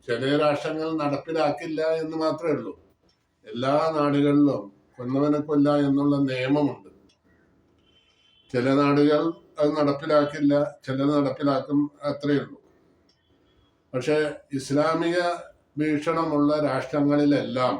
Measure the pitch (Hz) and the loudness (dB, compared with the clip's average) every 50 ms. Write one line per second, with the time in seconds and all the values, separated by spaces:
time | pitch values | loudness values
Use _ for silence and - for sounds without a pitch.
0 | _ - 120 117 131 135 143 151 156 151 143 143 - 160 156 156 156 160 160 156 | _ -4 -4 -2 0 0 0 2 2 2 2 0 -2 -6 -6 -4 -4 -4 -4 -2
1 | 147 143 143 139 - - 160 160 156 147 - - 170 165 156 151 156 160 160 160 | -2 -2 -4 -4 -6 -6 -2 0 0 0 0 -2 -6 -8 -4 -2 -2 0 -2 -2
2 | 160 156 165 160 160 160 147 - 170 165 143 123 113 107 - - _ _ _ _ | -4 -6 -4 -2 -2 -2 -2 -2 -2 -2 -2 -2 -4 -10 -14 -16 _ _ _ _
3 | _ _ _ _ _ _ _ _ _ - - 120 123 135 143 151 156 160 160 151 | _ _ _ _ _ _ _ _ _ -12 -8 -4 -2 0 2 2 0 0 0 0
4 | 147 147 139 143 143 147 143 147 147 143 127 110 101 - _ _ _ _ _ - | 0 2 2 2 2 4 4 4 4 4 2 0 -6 -12 _ _ _ _ _ -14
5 | 123 123 131 139 143 151 147 147 147 147 147 147 143 147 147 147 143 139 139 143 | -8 -4 -2 0 2 2 0 0 0 0 2 2 4 4 4 2 2 2 2 2
6 | 143 143 143 139 139 135 131 127 127 131 143 147 147 135 117 - - - - _ | 2 2 2 2 0 -2 -2 -2 0 0 2 2 2 0 -2 -6 -16 -20 -20 _
7 | _ _ _ _ _ _ _ _ _ _ _ _ _ _ _ _ _ _ _ _ | _ _ _ _ _ _ _ _ _ _ _ _ _ _ _ _ _ _ _ _
8 | _ _ _ _ _ _ _ _ _ _ - 123 120 135 135 143 143 143 143 143 | _ _ _ _ _ _ _ _ _ _ -4 -2 0 2 2 2 4 2 4 4
9 | 147 147 151 151 160 165 165 - - _ _ - 151 147 151 151 147 143 143 143 | 4 4 4 2 0 -2 -4 -6 -16 _ _ 0 0 0 2 2 0 0 0 -2
10 | 160 156 151 147 143 143 147 156 147 143 143 147 147 143 - - _ - 131 135 | -2 2 2 2 2 2 -2 0 2 2 2 2 0 -2 -6 -14 _ -8 -4 -2
11 | 139 143 151 147 139 131 120 - 147 143 139 127 131 - 143 143 147 143 _ _ | 0 0 2 2 0 0 -2 -2 -2 0 0 0 -2 -2 0 0 0 -2 _ _
12 | - 147 139 - - 143 147 139 123 - - - _ _ _ _ _ _ _ _ | -6 -6 -6 -4 -2 0 0 0 -2 -4 -14 -20 _ _ _ _ _ _ _ _
13 | _ _ _ _ _ _ _ _ _ _ _ _ _ _ _ _ _ _ - 127 | _ _ _ _ _ _ _ _ _ _ _ _ _ _ _ _ _ _ -8 -6
14 | 123 143 151 156 151 147 143 - - _ 139 135 131 - 143 147 151 160 165 165 | -2 0 0 2 0 -2 -4 -8 -14 _ -8 -8 -6 -2 0 0 2 2 0 0
15 | 170 170 170 180 175 175 175 170 - - - _ _ _ _ 143 151 156 151 143 | 0 0 0 0 0 0 -2 -4 -8 -18 -20 _ _ _ _ -4 -2 0 0 0
16 | 147 170 160 160 165 165 147 147 147 147 147 151 151 143 131 127 - - - 147 | 0 0 0 0 0 0 2 2 2 2 2 2 0 0 0 -2 -4 -4 -2 0
17 | 143 143 147 147 147 143 143 135 - 113 120 127 127 - - - | 2 2 2 4 4 4 2 2 0 -2 -2 0 0 0 -2 -4